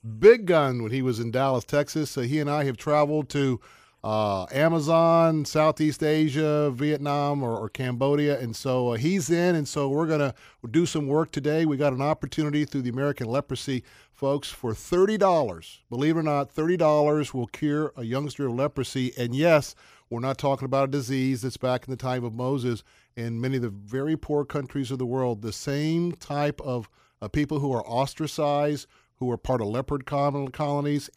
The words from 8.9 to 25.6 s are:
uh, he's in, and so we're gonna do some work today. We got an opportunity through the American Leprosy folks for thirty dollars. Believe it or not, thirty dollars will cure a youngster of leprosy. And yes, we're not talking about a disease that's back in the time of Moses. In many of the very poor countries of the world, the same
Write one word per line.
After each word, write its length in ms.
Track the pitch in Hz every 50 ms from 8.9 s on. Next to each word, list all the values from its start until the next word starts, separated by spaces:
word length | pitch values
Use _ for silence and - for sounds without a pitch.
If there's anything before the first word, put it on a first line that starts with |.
| 117
uh, 20 |
he's 340 | 107 127 165 190 196 139 135
in, 240 | 170 170 175 180 175
and 140 | 160 143 -
so 200 | - 147 143 135
we're 200 | 139 151 165 156
gonna 260 | 156 151 143 131 123 - - - _ _ - 117
do 160 | 110 165 175
some 220 | - - 160 147
work 240 | 135 143 156 165 156
today. 340 | - 147 131 151 151 160 165
We 120 | 156 143
got 160 | 131 147 143
an 100 | 131 127
opportunity 640 | 139 147 156 - - 139 - - 156 147 143 151 151
through 180 | - - 139
the 80 | 123 123
American 380 | 117 131 139 143 135 - 127 110
Leprosy 560 | 120 143 139 - - - - 143 131 123 - - - - - _
folks 400 | _ _ 143 135 143 143 - -
for 240 | - - - 117 107
thirty 420 | - - - 175 180 190 202 220
dollars. 680 | 196 202 190 175 160 135 107 87 82 82 - - _ _ _
Believe 260 | 123 123 143 156 165
it 40 | 165
or 40 | 160
not, 260 | 156 147 143 143 -
thirty 260 | _ - 156 165 180
dollars 560 | 170 170 151 151 151 147 147 151 151 143 -
will 140 | - 127 120
cure 460 | - - - 151 147 147 151 156 143 -
a 60 | -
youngster 440 | 120 113 123 135 147 139 - - 143
of 80 | 127 117
leprosy. 580 | 127 139 147 - 139 123 - - 131 127 123 -
And 180 | - 120 120 120
yes, 400 | 135 156 175 160 147 131 - - _ - - - _ _ _
we're 100 | 120 117
not 160 | 120 131 135
talking 300 | - - 139 139 131 135
about 240 | 131 131 135 139 135
a 20 |
disease 480 | 135 143 123 113 135 131 131 131 135 117
that's 140 | 123 131 -
back 320 | - - 127 127 123 - 131
in 20 |
the 60 | 131
time 280 | 117 131 127 127 127 120
of 100 | 120 110
Moses. 500 | 117 123 131 143 135 120 123 117 104 _ _ _ _ _ _ _
In 240 | 120 117 117 113 113
many 160 | 123 131 135
of 60 | 131
the 80 | 120 113
very 480 | 101 101 101 104 120 131 139 156 160 151
poor 260 | - - 151 147 139
countries 460 | - - 147 135 127 - 143 139 117
of 80 | 135 127
the 80 | 127
world, 340 | 117 127 131 131 123 117 101
the 120 | 110 110
same 600 | 101 -